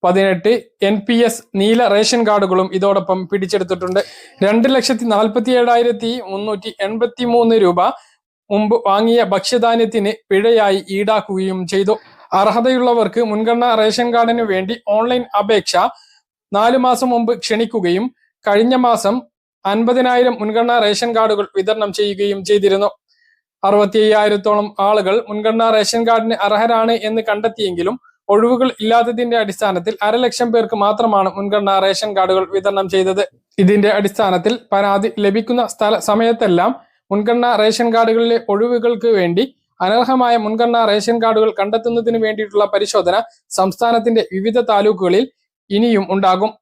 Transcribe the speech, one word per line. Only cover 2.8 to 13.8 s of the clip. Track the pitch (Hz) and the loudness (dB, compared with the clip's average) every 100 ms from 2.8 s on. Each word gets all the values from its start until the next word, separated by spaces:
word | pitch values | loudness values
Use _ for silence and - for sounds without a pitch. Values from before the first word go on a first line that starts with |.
| 196 196 175 185 185 | 0 0 -2 -4 -4
പിടിച്ചെടുത്തിട്ടുണ്ട്. | 202 185 202 180 180 180 185 - - - _ | -6 -2 -4 -2 -4 -2 -4 -4 -14 -20 _
രണ്ട് | 196 226 247 262 | 0 2 2 0
ലക്ഷത്തി | 240 233 233 | 0 -2 0
നാൽപത്തിയേഴായിരത്തി | 208 220 220 226 254 240 240 240 233 226 247 190 | 0 0 0 0 2 4 2 2 -2 -4 -6 -8
മുന്നൂറ്റി | 196 208 208 220 - | -8 -6 -6 -8 -8
എൺപത്തിമൂന്ന് | 202 220 233 233 247 240 233 226 | -6 -2 -4 -2 -2 2 2 4
രൂപ | 185 175 196 - _ _ _ _ _ | 4 2 0 -2 _ _ _ _ _
മുമ്പ് | 208 214 226 208 | -2 0 0 2
വാങ്ങിയ | 196 226 233 | 0 2 2
ഭക്ഷ്യധാന്യത്തിന് | 202 196 185 247 233 233 226 226 202 220 _ | 2 -2 -2 0 2 0 0 -2 -4 -6 _
പിഴയായി | 196 220 233 202 196 190 | 0 2 2 2 0 -4
ഈടാക്കുകയും | 196 208 214 196 190 190 190 175 | -4 0 -2 -2 -6 -4 -4 -4
ചെയ്തു. | 196 196 214 - - - | -2 0 -2 -6 -20 -4
അർഹതയുള്ളവർക്ക് | 185 208 208 240 254 247 240 214 233 | 0 2 2 0 0 0 0 0 -2
മുൻഗണന | 226 208 220 233 240 | -2 -2 -2 0 0
റേഷൻ | 220 | 2